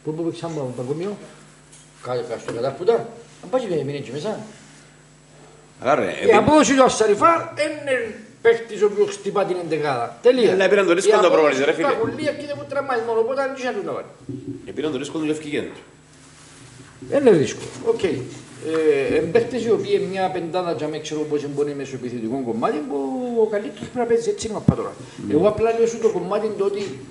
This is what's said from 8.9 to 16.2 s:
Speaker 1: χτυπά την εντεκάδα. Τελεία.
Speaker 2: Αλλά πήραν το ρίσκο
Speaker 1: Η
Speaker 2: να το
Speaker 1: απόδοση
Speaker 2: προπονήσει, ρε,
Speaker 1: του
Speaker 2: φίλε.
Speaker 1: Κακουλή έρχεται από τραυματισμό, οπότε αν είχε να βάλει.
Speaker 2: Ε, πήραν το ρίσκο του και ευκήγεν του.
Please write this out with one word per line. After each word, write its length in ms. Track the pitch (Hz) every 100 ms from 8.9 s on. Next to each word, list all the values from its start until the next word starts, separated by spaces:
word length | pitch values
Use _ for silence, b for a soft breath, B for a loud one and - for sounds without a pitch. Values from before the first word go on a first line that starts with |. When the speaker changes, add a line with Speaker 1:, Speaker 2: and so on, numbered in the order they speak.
| 196 202 -
Speaker 1:
χτυπά 300 | 196 190 180
την 100 | 180
εντεκάδα. 540 | 170 151 147 127 117 -
Τελεία. 300 | 233 254 208
Speaker 2:
Αλλά 180 | 185 190
πήραν 160 | 208 185
το 80 |
ρίσκο 180 | 170 196
Speaker 1:
Η 40 | 208
Speaker 2:
να 60 |
το 60 | 180
Speaker 1:
απόδοση 160 | 156 151 131
Speaker 2:
προπονήσει, 40 | 143
ρε, 60 |
Speaker 1:
του 60 | -
Speaker 2:
φίλε. 100 | 285
Speaker 1:
Κακουλή 400 | 220 226 - 302
έρχεται 240 | 277 294
από 120 | 285 285
τραυματισμό, 420 | 269 269 247 226 226
οπότε 220 | 226 269
αν 120 | 269 262
είχε 140 | 247 208 165
να 60 |
βάλει. 200 | 127 - - - - - - -
Speaker 2:
Ε, 60 |
πήραν 200 | - 151
το 60 | 131
ρίσκο 200 | 139 165
του 60 | 151
και 60 |
ευκήγεν 320 | 156 147 147 90
του. 80 | - - - - -